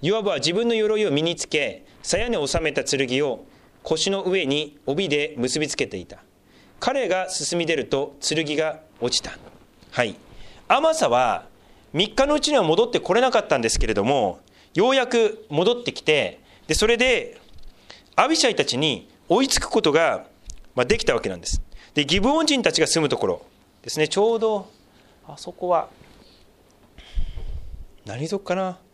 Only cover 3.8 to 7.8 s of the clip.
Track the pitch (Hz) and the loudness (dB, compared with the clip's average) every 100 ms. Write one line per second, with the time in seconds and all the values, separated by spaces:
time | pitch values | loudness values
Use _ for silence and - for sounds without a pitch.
3.8 | - 160 196 196 185 190 147 143 151 - | -4 -2 0 -2 0 -2 0 -2 -4 -10
4.8 | - 143 190 147 147 - 123 160 151 - | -6 -4 0 0 -2 -4 -4 -2 -4 -4
5.8 | 120 101 87 - - _ _ - - - | -4 -6 -14 -20 -20 _ _ -20 -20 -4
6.8 | - 269 226 185 185 - 147 175 165 160 | -2 0 0 -2 -2 -6 -4 -2 0 -2